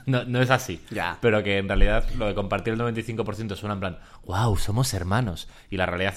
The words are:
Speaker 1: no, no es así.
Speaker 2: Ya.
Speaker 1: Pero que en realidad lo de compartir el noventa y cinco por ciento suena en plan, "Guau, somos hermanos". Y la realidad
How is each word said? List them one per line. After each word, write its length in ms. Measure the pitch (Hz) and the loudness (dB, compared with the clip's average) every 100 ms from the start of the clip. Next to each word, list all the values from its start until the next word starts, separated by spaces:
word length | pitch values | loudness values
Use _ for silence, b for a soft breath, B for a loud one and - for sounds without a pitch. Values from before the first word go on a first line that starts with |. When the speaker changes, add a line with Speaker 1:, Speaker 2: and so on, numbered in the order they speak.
| - | -2
Speaker 1:
no, 180 | 127 123 | -2 0
no 160 | 123 | 2
es 80 | 123 | 4
así. 280 | 127 - 82 - | 2 0 -10 -8
Speaker 2:
Ya. 260 | 101 85 85 | -4 -4 0
Speaker 1:
Pero 220 | - 107 | 2 2
que 160 | 101 98 | 2 0
en 100 | 98 | 0
realidad 380 | 98 101 110 - - | 6 6 6 2 0
lo 80 | 107 | -2
de 80 | 101 | -2
compartir 380 | 98 101 113 | -2 -2 -2
el 40 | 113 | -2
noventa 220 | 120 113 | -2 -2
y 40 | |
cinco 220 | 110 113 104 | -4 -4 -4
por 100 | 104 | -6
ciento 200 | 113 98 | -6 -6
suena 180 | 104 | -6
en 60 | 101 | -4
plan, 200 | 95 85 B B | -6 -8 B B
"Guau, 320 | - 90 113 90 | -6 0 2 2
somos 360 | - 107 131 | 2 0 0
hermanos". 560 | 101 90 107 117 82 - B B | -2 -2 0 -2 -6 -12 B B
Y 60 | 95 | -2
la 100 | 90 | -2
realidad 260 | 87 95 | 0 -2